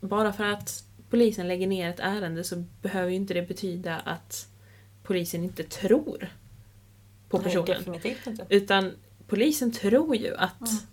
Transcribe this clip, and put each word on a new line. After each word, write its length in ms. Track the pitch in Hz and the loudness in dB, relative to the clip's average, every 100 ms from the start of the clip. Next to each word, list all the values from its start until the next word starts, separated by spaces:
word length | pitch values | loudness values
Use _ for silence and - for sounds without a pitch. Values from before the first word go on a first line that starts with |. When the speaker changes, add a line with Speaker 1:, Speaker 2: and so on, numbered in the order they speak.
Speaker 1:
bara 320 | 196 202 214 | -2 2 2
för 100 | 202 | 2
att 400 | 208 208 - - - - - | -2 -2 -4 -10 -12 -20 0
polisen 380 | 233 233 208 180 | 6 6 4 -2
lägger 200 | 180 190 | 0 0
ner 220 | 190 170 | 0 -2
ett 100 | 175 | -2
ärende 440 | 185 208 185 165 | -2 -2 -2 -4
så 200 | 175 175 175 - | -4 -6 -8 -6
behöver 280 | 196 190 180 | -4 -2 0
ju 60 | 185 | 0
inte 180 | 196 | 0
det 80 | 175 | -2
betyda 540 | 175 185 190 175 180 160 | -2 -4 -4 -4 -4 -6
att 480 | - 165 - - - - - - - - | -6 -8 -8 -14 -14 -20 -20 -20 -20 -20
polisen 400 | - 185 170 170 | -2 -2 0 -4
inte 200 | 175 - | -4 -6
tror 680 | 160 - 190 240 - - - - - - - - - - - - - | -10 -4 4 4 4 -8 -12 -14 -20 -20 -20 -20 -20 -20 -20 -20 -2
på 80 | 185 | 0
Speaker 2:
Nej, 60 | |
Speaker 1:
personen. 220 | 180 180 170 | 2 0 2
Speaker 2:
definitivt 600 | 180 180 170 214 262 - | -2 -2 -6 -6 -6 -8
inte. 180 | 220 190 | -10 4
Speaker 1:
Utan 420 | 202 196 196 190 175 - - - | 4 6 2 2 -6 -20 -20 -4
polisen 440 | 202 269 302 240 | 2 2 2 0
tror 440 | 233 202 233 320 240 | 0 4 4 4 0
ju 200 | - - | -2 -2
att 260 | 185 - | -2 -2
Speaker 2:
Mm. 220 | 226 220 - | -4 -4 -6